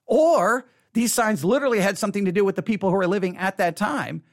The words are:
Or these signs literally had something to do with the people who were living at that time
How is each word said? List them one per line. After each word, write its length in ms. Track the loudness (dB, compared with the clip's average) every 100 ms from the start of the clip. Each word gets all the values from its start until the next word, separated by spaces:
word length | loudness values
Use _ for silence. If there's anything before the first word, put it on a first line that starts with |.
| 0
Or 640 | 2 4 4 2 0 -4 _ _
these 200 | -2 0
signs 300 | 0 0 0
literally 380 | 2 2 2 2
had 160 | 0 0
something 260 | -4 -2
to 80 | -2
do 140 | 0 0
with 100 | -2
the 80 |
people 260 | -4 -2 0
who 60 | 0
were 120 | 0
living 280 | 0 -2 -4
at 220 | -4 -2
that 180 | -2 -2
time 480 | -4 -4 -6 -10 -16